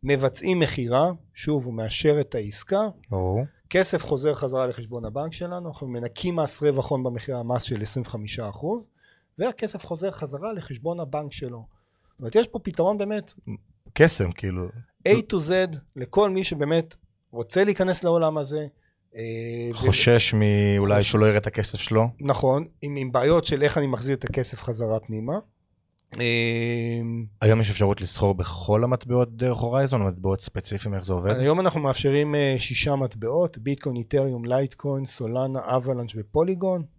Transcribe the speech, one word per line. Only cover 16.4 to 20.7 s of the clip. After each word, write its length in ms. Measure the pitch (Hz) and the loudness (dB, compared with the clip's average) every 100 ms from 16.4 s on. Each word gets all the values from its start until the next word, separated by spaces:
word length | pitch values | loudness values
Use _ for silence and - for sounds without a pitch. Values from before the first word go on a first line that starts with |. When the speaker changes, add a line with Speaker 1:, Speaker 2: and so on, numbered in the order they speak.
Speaker 1:
שבאמת 520 | 185 156 147 165 165 - _ _ _ | -2 -2 2 2 0 -12 _ _ _
רוצה 320 | 117 117 185 | -10 -2 2
להיכנס 400 | 202 202 185 175 | 2 2 2 2
לעולם 340 | 175 170 160 156 | 2 2 2 0
הזה, 300 | 139 151 147 _ _ _ _ - | -4 -6 -8 _ _ _ _ -12
אה, 60 | 113 113 117 117 120 | -8 -8 -8 -6 -6
ו- 40 | 110 | 0
Speaker 2:
חושש 580 | - 95 - 120 - | 2 6 8 8 6
מאולי 640 | 110 104 104 101 | 4 4 6 4